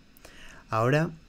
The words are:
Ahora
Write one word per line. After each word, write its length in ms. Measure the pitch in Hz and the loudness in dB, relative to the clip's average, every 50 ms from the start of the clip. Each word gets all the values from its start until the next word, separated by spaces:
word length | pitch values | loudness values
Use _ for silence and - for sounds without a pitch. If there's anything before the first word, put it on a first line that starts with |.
| - - - - - - - - - - - - - - | -20 -20 -20 -20 -20 -20 -20 -20 -20 -20 -20 -20 -12 -6
Ahora 420 | 113 110 117 123 143 151 165 170 160 - - | -2 0 2 2 2 2 0 -2 -4 -10 -20